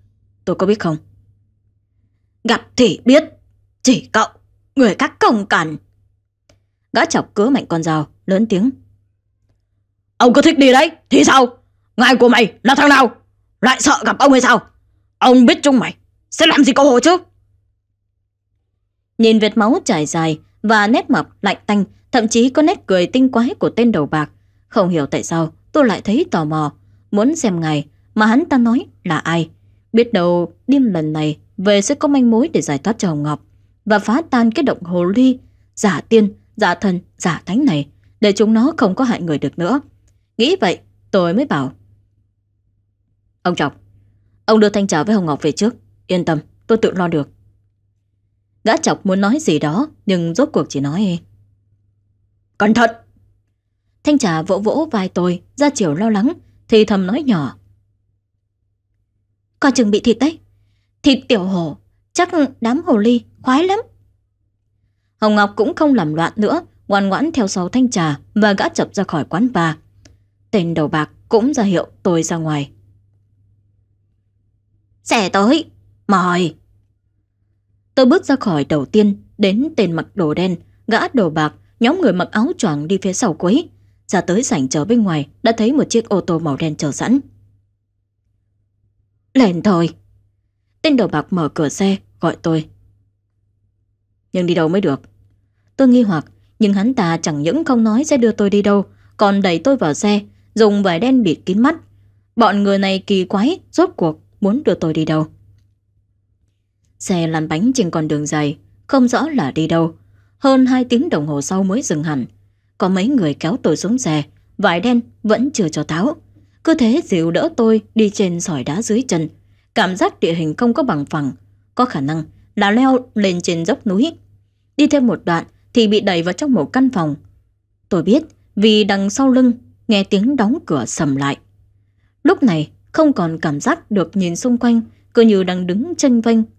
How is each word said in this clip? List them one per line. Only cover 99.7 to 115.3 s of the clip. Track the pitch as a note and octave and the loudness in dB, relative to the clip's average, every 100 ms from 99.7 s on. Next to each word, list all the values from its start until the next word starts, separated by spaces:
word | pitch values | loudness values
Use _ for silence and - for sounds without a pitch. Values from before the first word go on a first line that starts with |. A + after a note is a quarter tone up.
| C4 | 0
vào | E3 | 0
xe, | C#3 G#3 G#3 G3+ _ _ | -2 0 -2 -4 _ _
dùng | G#3 G#3+ G3+ | 2 2 2
vải | F#3+ E3 | 0 0
đen | A#3+ C4 | 0 2
bịt | G3 C#3 - | 2 -2 -2
kín | F#3+ | 0
mắt. | C4+ E4+ - _ _ _ _ - | 0 -2 -10 _ _ _ _ 0
Bọn | G#3+ G3+ | 2 2
người | G3+ G3 | 0 0
này | G3 F#3+ - | 0 -2 -2
kỳ | G3 | -2
quái, | F3+ G3 B3+ F#4 - | 0 -2 -2 -2 -4
rốt | - F4 - | 0 0 0
cuộc | E3 D#3 _ _ | -4 -4 _ _
muốn | G3 B3 | -2 0
đưa | C4+ | -2
tôi | F3 E3 | -2 -2
đi | D#3 | -2
đâu? | D#3 D#3 D#3 - _ _ _ _ _ _ _ _ _ _ _ _ _ _ _ _ | -2 -2 -4 -10 _ _ _ _ _ _ _ _ _ _ _ _ _ _ _ _
Xe | - F3+ E3 | -4 -2 -2
lăn | D#3+ D#3 | -4 -4
bánh | D#3 A#3 | -2 0
trên | C4 E3 | 0 -2
con | E3 D#3 | -2 -2
đường | D3 D3+ | -4 -4
dài, | D#3 D3 D#3 _ _ - | -2 -4 -6 _ _ -2
không | C4+ B3 | 0 2
rõ | A3+ D4+ | 0 -2
là | C4+ C3+ | -2 -2
đi | D#3 D#3+ | -2 -2
đâu. | E3 E3 E3 _ _ _ _ | 0 0 -4 _ _ _ _
Hơn | C4+ C4 B3+ | 2 4 2
hai | B3+ | 0
tiếng | B3 A#3+ E4 | 0 0 0
đồng | E3+ D3+ | -2 -2
hồ | C#3+ | -6
sau | C#3 F#3+ | -4 -4
mới | F#3+ A3 | -2 -4
dừng | - D#3 | -4 -4
hẳn. | D#3+ C#3+ A2+ _ _ _ _ _ | -4 -4 -6 _ _ _ _ _
Có | F#3 | -2
mấy | F#3+ A3 | 0 0
người | C#4 D#3 | 0 -2
kéo | C3+ D#3+ B3+ | -2 -6 -4
tôi | G3 D3+ | -2 -2
xuống | F#3 B3+ | -2 -4
xe, | E3+ D3+ D3 _ _ - | -2 -4 -4 _ _ -2
vải | F#3+ E3+ | -2 0
đen | A#3 A#3+ A#3 _ | 0 -2 -4 _
vẫn | G#3+ | -2